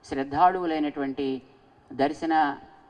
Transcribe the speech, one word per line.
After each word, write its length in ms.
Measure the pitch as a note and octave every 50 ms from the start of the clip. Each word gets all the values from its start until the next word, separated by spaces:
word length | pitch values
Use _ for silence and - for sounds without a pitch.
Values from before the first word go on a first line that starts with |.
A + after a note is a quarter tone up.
| _
శ్రద్ధాళువులైనటువంటి 1400 | - D3+ C#3 C3+ C#3 C#3 D3+ F3 F3+ F#3 F#3 F3+ E3 D#3+ D#3 D3+ D3 C#3 D3+ C#3 C3+ C3 C#3+ C#3 C3+ C3 B2+ - - - _ _ _ _ _ _ _ C#3
దర్శన 640 | B2 C#3 C#3+ D#3 - E3 D#3+ D#3+ D#3 D3+ C#3+ C#3+ - - - - - - -